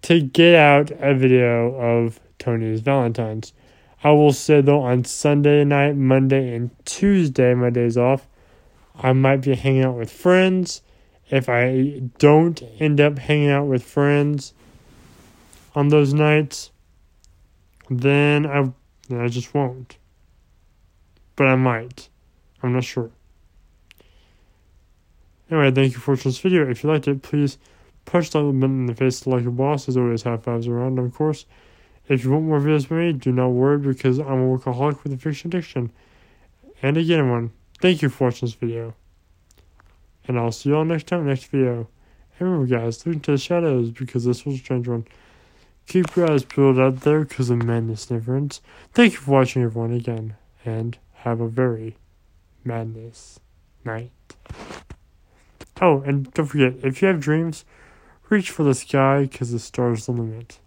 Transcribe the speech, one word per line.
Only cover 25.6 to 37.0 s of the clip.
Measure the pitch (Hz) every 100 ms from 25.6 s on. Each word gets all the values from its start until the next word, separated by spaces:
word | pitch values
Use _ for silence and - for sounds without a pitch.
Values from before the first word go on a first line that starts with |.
| 139
thank | 131 135
you | 123
for | -
watching | 131 135
this | 127
video. | 185 180 139
If | 120
you | 147
liked | 156 147
it, | 139
please | - 147 143 - _ _ _ _
punch | - 180 160
that | 156
button | 147 135
in | 135 135 123
the |
face | 110 131 123 -
like | 127
a | 120
boss. | 120 139 147 135
There's | 127
always | 120 117
high | 123 113
fives | 117 117 117
around, | 120 127 127
of | 123
course. | - 156 151 - _ _ _ _ _ _
If | 135
you | 127
want | 147 160
more | 151
videos | 143 151 131
from | 165
me, | 170
do | 143 127
not | 127 127
worry, | 123 135 147
because | 139 131 135 127
I'm | 143
a | 131 127 127
workaholic | 131 120 143 139
with | 147
a | 131
fiction | 156 151 -
addiction. | 180 160 135 120 _ _ _ _ _ _ _ - -
And | 135
again, | 151